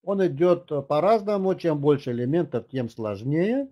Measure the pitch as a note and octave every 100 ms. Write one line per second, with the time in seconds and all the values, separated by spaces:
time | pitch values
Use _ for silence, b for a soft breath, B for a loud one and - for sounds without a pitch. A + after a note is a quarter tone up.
0 | F#3 G3 F3+ C#3 F3+ F3 - C#3+ C3+ D3
1 | F3+ A3+ G3+ G3+ F#3+ F3+ E3+ D3 C#3+ C#3
2 | C3+ A#2+ B2 E3 D#3 A#2+ - C3 A#2 -
3 | G#2+ G2 B2 D#3 G3 C4 C4+